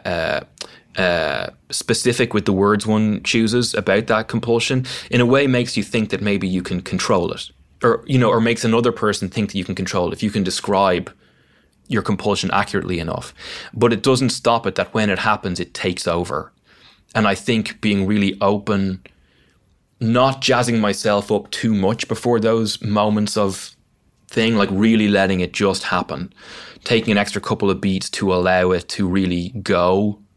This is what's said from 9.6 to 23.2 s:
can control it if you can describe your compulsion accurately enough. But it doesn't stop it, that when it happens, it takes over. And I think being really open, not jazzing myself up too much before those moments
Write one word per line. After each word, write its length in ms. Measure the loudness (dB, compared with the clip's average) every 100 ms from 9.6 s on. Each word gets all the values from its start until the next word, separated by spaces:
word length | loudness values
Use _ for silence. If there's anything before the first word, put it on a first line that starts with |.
| -6
can 100 | -6
control 320 | -4 -2 -2
it 40 |
if 100 | -2
you 60 | -2
can 120 | -2
describe 680 | -2 -2 0 2 4 2 -2 -14 _ _ _ _ _ _ -6
your 120 | -4
compulsion 480 | -2 -2 0 0 0
accurately 480 | -2 -2 -4 -4 -4
enough. 340 | -4 -6 -10 -16 -16 -14 -10
But 180 | 2 2
it 100 | 4
doesn't 280 | 2 2 2
stop 360 | 0 0 0 0
it, 100 | -2
that 180 | -2
when 160 | 0 0
it 100 | 0
happens, 400 | 0 0 -2 -6
it 140 | -6
takes 340 | -4 -4 -2 -2
over. 440 | -2 -2 -6 -8 _ _ _ -20 _ _ 0
And 120 | 0
I 80 | 0
think 440 | 0 -2 -2 -4
being 280 | 0 0 2
really 280 | 2 0 0
open, 640 | 0 0 0 -2 -2 -6 -12 _ _ _ _ _ _ _ _ -4
not 420 | 0 4 2 2
jazzing 380 | 2 2 2 2
myself 520 | 0 0 0 0 2
up 200 | -2 -2
too 200 | -4 0 2
much 320 | 2 0 -4
before 320 | -2 0 2
those 420 | 2 2 0 -4
moments 560 | -2 2 2 2